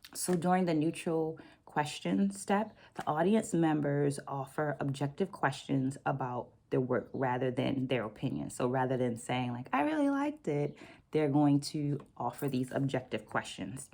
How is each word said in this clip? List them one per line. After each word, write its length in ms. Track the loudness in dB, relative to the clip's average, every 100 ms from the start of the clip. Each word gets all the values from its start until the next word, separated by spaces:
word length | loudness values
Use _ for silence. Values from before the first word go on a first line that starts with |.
| -14
So 200 | -8 0
during 320 | 2 4 4 4
the 80 |
neutral 640 | 2 2 0 -2 0 0 -4 -14 -20 -8
question 640 | -4 -2 -4 -2 2 2
step, 420 | -2 0 0 0 -8 -20 -12
the 100 | -4
audience 460 | 2 4 4 2
members 680 | 2 2 2 2 2 2 0 -6
offer 480 | -8 -6 -4 -2 -2
objective 520 | -2 -2 -4 -2 -4
questions 680 | 0 -2 -2 -2 0 0 -2 -2
about 420 | -2 -2 -4 -8 -12 _
their 120 | 0
work 280 | 2 0 0
rather 380 | -4 -2 0 -2
than 360 | 0 0 0 0
their 180 | 0 -2
opinion. 440 | -4 -4 -4 -6
So 180 | -2 0
rather 300 | 2 2 2
than 200 | 0 -2
saying, 340 | -4 -4 -2
like, 160 | -4 -4
I 100 | 0
really 280 | 0 2 2
liked 380 | 2 -2 -4 -2
it, 280 | 0 -2 -4 -18 -20 _
they're 180 | 0 4
going 320 | 6 6 6
to 380 | 4 -4 -2 -2 -6 -6
offer 320 | -6 -4 -2
these 220 | -2 -2
objective 540 | 0 0 -2 -4 -8 -4
questions. 600 | -4 -4 -8 -8 -10 -12